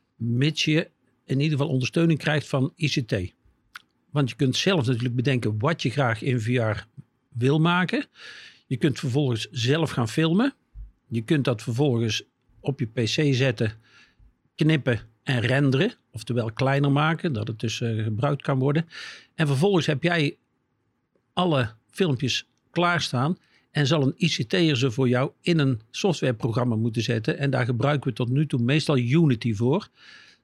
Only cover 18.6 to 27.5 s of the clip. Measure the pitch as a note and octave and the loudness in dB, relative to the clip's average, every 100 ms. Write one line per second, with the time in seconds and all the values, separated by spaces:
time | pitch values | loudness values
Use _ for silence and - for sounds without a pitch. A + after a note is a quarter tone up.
18.6 | C3+ D3 E3 - - - - - D3+ C3+ | 0 0 -2 -8 -18 -18 -12 -4 0 2
19.6 | G3 F#3+ D3+ C#3 E3+ E3+ D3 - _ _ | 2 2 0 0 2 2 2 -2 _ _
20.6 | _ _ _ _ _ _ _ - F3+ C#3+ | _ _ _ _ _ _ _ -2 2 2
21.6 | A2 - _ - F#3 B2+ B2+ - - _ | 0 -4 _ -2 0 0 -2 -4 -8 _
22.6 | _ E3+ F3 F3 - B2 C#3 F#3 _ _ | _ 0 2 0 0 0 0 -2 _ _
23.6 | _ - C#3 D#3+ C3+ - E3+ - B2+ F#3 | _ 0 2 4 2 2 0 -2 -2 2
24.6 | E3 C3 C3 A2+ B2+ B2 C#3 - - E3 | 2 2 0 0 2 2 0 -4 0 2
25.6 | C3+ A#2 - - G3+ D3+ C3+ A#2 B2 A2+ | 2 0 -6 -4 -2 0 -2 -2 -2 0
26.6 | B2 A2 A#2 A2+ A2 A2+ A2 - C#3 | 0 0 -2 -2 -2 -2 -2 -2 0